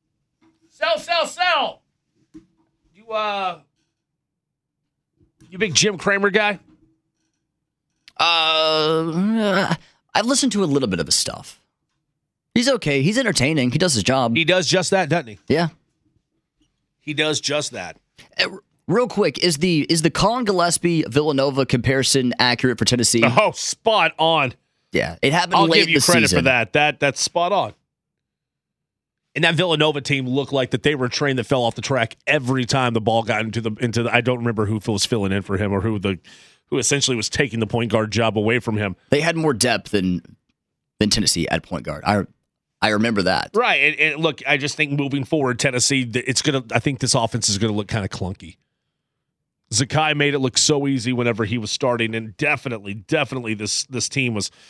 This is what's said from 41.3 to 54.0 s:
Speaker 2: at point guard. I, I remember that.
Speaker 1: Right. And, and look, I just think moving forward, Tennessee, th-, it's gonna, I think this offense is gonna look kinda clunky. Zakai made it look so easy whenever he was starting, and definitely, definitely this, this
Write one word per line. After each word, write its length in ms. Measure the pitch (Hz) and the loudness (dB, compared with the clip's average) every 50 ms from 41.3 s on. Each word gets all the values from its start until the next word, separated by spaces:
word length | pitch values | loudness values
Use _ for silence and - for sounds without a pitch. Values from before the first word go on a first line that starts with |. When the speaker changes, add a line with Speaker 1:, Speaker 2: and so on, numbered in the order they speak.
| - 87 80 - | 0 0 -2 -2
Speaker 2:
at 140 | - 82 - | -2 -4 -4
point 220 | - 90 73 58 | -4 -10 -10 -8
guard. 200 | 80 71 76 - | -8 -10 -8 -6
I, 180 | - 104 101 90 - _ _ _ _ _ _ _ _ _ - | -2 -2 -2 -4 -4 _ _ _ _ _ _ _ _ _ -4
I 80 | 104 107 | -2 0
remember 340 | 107 104 110 117 110 101 90 | 2 2 0 0 0 0 0
that. 280 | 92 92 - - - - | 2 0 0 -2 -2 -2
Speaker 1:
Right. 280 | 214 247 226 175 143 139 | 0 0 2 2 2 2
And, 180 | 151 151 - | 0 2 2
and 220 | 151 156 143 151 160 | 0 -2 0 0 -2
look, 180 | 160 139 - 123 | -2 -2 -2 -2
I 100 | 135 147 | -2 -2
just 180 | 139 139 143 - | 0 0 -4 -2
think 180 | - 156 143 143 | -4 -4 -2 -2
moving 320 | 143 139 139 135 143 127 | -2 -2 -2 -2 -4 -4
forward, 340 | - 165 156 135 127 123 117 | -2 0 0 0 0 -2 0
Tennessee, 480 | - 139 123 123 117 - 139 135 127 | 0 0 0 0 0 2 2 0 0
th-, 180 | 117 107 123 120 | 0 -4 -4 -2
it's 140 | 131 127 - | -2 -4 -2
gonna, 240 | - 151 139 135 117 110 113 | 0 0 -2 -2 -4 -2 -4
I 60 | 117 | -2
think 220 | - 147 139 - | -2 -2 -4 -2
this 140 | - 113 - | -2 0 0
offense 360 | 131 117 113 - 117 - - | 0 0 0 -4 -2 -2 -2
is 80 | 101 98 | -2 0
gonna 160 | 110 110 104 | -2 -2 -2
look 140 | 104 104 - | -4 -6 -4
kinda 200 | - 113 95 92 | -6 -6 -6 -6
clunky. 480 | - - 95 90 95 - - 80 - _ _ _ _ _ _ _ _ _ _ _ _ _ _ _ _ _ _ _ _ _ _ - - | -8 -8 -8 -8 -10 -10 -16 -20 -20 _ _ _ _ _ _ _ _ _ _ _ _ _ _ _ _ _ _ _ _ _ _ -6 -4
Zakai 440 | 107 139 - - 151 156 156 151 | -4 -2 0 0 0 2 2 2
made 160 | 147 147 143 143 | 2 2 0 0
it 60 | 143 | 0
look 180 | 131 123 - | -2 0 0
so 300 | - - - 151 143 143 | 0 2 2 2 2 2
easy 260 | 139 139 131 104 127 127 | 0 -2 -2 -2 -2 -2
whenever 320 | 120 120 120 113 101 113 | 0 0 0 0 0 -2
he 140 | 98 120 120 | -2 -2 -4
was 120 | 107 104 | -4 -6
starting, 440 | - - - 127 123 117 117 113 113 | -6 -2 0 0 0 0 -2 -2 -2
and 200 | 113 113 110 98 - | -6 -8 -10 -8 -4
definitely, 560 | 147 147 147 131 - 131 117 107 101 101 101 | -2 -2 -2 -2 -4 -8 -8 -8 -8 -10 -12
definitely 580 | 107 101 - 156 156 139 - 135 131 120 110 110 | -12 -6 -2 -2 -2 -2 -2 -4 -8 -6 -6 -6
this, 320 | 104 107 104 - - - | -4 -4 -6 -4 -4 -6
this 240 | - 131 120 | -6 -6 -6